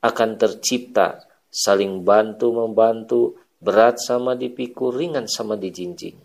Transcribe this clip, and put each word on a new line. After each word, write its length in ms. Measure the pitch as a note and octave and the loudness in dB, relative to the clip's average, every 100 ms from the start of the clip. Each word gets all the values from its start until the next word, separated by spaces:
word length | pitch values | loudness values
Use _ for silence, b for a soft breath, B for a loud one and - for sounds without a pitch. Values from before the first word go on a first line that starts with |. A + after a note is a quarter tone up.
| B2 | -2
akan 320 | - A2+ G#2+ | 0 -2 2
tercipta, 880 | A2+ - - B2+ - A2 F2+ - _ b _ | 0 0 -4 -4 -2 0 0 -2 _ b _
saling 560 | - - G2 G2 F#2+ F2+ | -6 0 2 2 -2 2
bantu-membantu, 1400 | G#2 A2 G#2+ A#2+ A#2 A2+ A2 A2+ A2+ A2 B2 A#2 - _ _ | 4 2 0 -2 0 0 4 4 2 -2 0 0 -2 _ _
berat 400 | - G2 A#2 A#2+ | 0 4 4 4
sama 400 | - B2 B2+ B2 | -2 -2 -2 -4
dipikul, 560 | B2+ B2 B2 - B2+ | -6 -8 -10 -4 -4
ringan 320 | B2 E3+ D3 A2+ | -4 -4 -4 -6
sama 320 | - A2 G#2+ | -8 -6 -6
dijinjing. 560 | F#2+ F2+ F2+ F2 E2 - | -8 -10 -12 -10 -16 -18